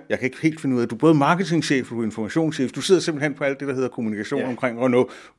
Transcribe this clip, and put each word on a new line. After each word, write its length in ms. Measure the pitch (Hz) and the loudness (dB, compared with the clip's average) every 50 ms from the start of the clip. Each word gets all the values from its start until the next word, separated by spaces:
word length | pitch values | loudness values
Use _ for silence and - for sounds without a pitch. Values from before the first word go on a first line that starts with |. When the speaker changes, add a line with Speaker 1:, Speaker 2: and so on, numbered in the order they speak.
| - - | 0 -4
Speaker 1:
jeg 100 | 107 - | -4 -2
kan 60 | 120 | -2
ikke 120 | 123 - - | -4 -4 0
helt 200 | 156 160 156 160 | -2 -2 -2 0
finde 140 | - 135 127 | -2 0 0
ud 60 | 120 | 2
af, 60 | 117 | 0
du 80 | 113 117 | -2 0
er 40 | 110 | 2
både 140 | 156 165 160 | 4 6 6
marketingchef 760 | 143 139 151 175 170 196 156 170 156 - - 147 127 110 - | 6 6 4 4 2 0 0 0 0 2 2 0 0 0 -4
og 120 | 117 117 113 | -4 -4 -4
informationschef. 680 | 107 101 113 107 98 - 165 160 156 - - 131 120 | -4 -4 -4 -6 -2 -2 0 0 0 0 -2 -4 -4
Du 100 | - 143 | -4 -6
sidder 200 | - - 190 160 | 2 4 4 4
simpelthen 320 | 147 175 156 135 151 151 127 | 4 0 -2 -2 -4 -4 -4
på 100 | - 147 | -2 -2
alt 160 | 139 139 - | -4 -2 -4
det, 80 | 143 | -6
der 60 | 139 131 | -6 -4
hedder 160 | 131 127 120 | -2 -4 -4
kommunikation 520 | - 131 117 110 107 104 107 - 143 135 | -4 -4 -4 -4 -4 -6 -6 -4 -4 -4
Speaker 2:
Ja. 60 | 127 | -4
Speaker 1:
omkring 320 | 127 120 - 131 123 117 117 | -4 -4 -4 -4 -4 -2 0
Renault, 260 | 127 127 123 127 123 - - - - - _ | 0 4 4 4 2 2 -4 -12 -20 -20 _